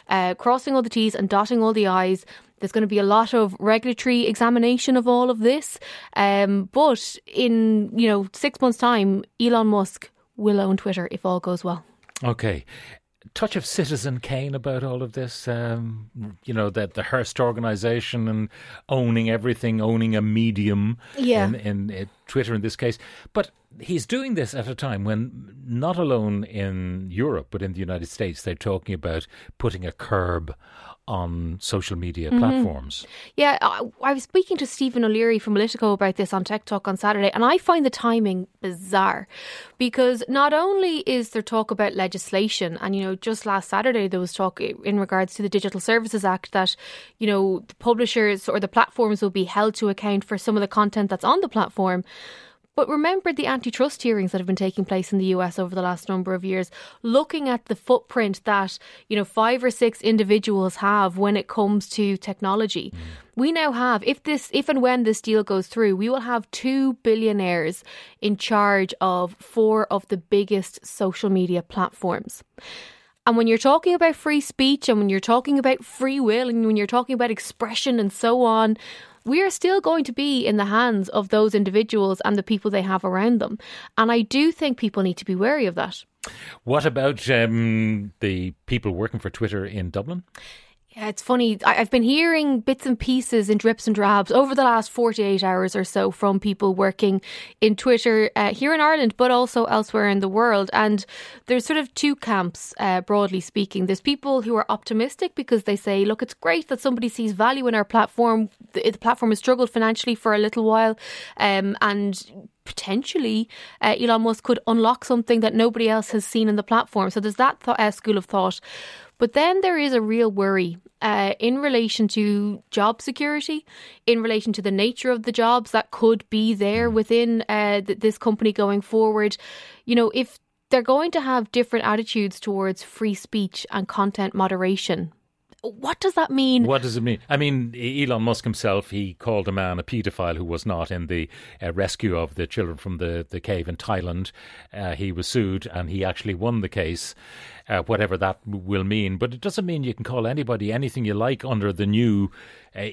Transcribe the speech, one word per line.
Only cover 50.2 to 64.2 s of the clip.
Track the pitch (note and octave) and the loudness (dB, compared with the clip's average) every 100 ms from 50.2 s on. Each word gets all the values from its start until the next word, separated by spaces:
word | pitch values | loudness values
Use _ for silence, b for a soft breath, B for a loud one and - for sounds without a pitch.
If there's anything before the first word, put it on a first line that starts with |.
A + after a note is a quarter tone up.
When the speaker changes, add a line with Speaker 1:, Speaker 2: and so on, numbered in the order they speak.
Speaker 1:
for | - G3+ | -2 -4
some | - G#3 | -2 0
of | |
the | G3 | 0
content | G#3 G#3 G#3+ G3 | 0 0 0 -2
that's | F#3 - | 0 0
on | F4 | 0
the | C4 | 0
platform. | A3+ F#3 - F#3 F3+ - B B B B B B | -2 -2 0 0 -2 -4 B B B B B B
But | - C#4 | -2 0
remember | D4 D#4+ F#4+ F#4 | 2 0 0 -2
the | D4 C#4 | -4 -2
antitrust | C4 A#3+ - C#4 - | -4 -4 -2 -2 0
hearings | A#3+ G#3+ F#3 | -2 0 0
that | F#3+ | -2
have | F3+ | -2
been | F#3 | -2
taking | F#3+ G3+ F#3+ | -2 -2 -2
place | F#3 F3+ | -2 -2
in | G3 | 0
the | F#3 | 2
U | F#3 | 0
S | F3+ F#3+ | -2 -4
over | F3+ F#3 | -6 -4
the | |
last | F3+ F3 - | -4 -4 -4
number | F#3 F#3 | -4 -2
of | F#3 F#3+ | -4 -2
years, | F#3 F3+ B B B | -4 -4 B B B
looking | A#3 C4 D4+ D#4+ C4+ | 0 2 2 -2 -2
at | A#3+ - | -4 -4
the | G#3+ | -4
footprint | - B3+ - B3+ G#3 F#3+ - | 0 0 0 -2 -2 -2 -2
that, | G3+ F#3+ - B B B | 0 -2 -8 B B B
you | G#3 | -4
know, | G3 | -2
five | - A3 B3+ | 0 2 2
or | B3 | 0
six | - A#3 - | 2 0 2
individuals | A3+ A3 G3+ G#3 G#3 G3 F#3 - | 2 2 4 2 2 0 0 0
have | G3+ G#3 F#3+ F3+ | 2 2 2 2
when | G3+ G3+ | 2 0
it | - | -2
comes | - G3+ G#3 - | 0 2 2 -2
to | - G3+ F#3+ | -2 0 -2
technology. | - F#3+ F#3+ G#3 G#3+ E3+ - | -6 -6 -2 0 0 -4 -8
Speaker 2:
Mm. | E2 B B B - | -12 B B B -2
Speaker 1:
We | C#4+ | 0
now | E4 D4+ | 2 0
have, | A#3+ B3 G#3+ A3+ | 0 0 0 0
if | C#4 | -4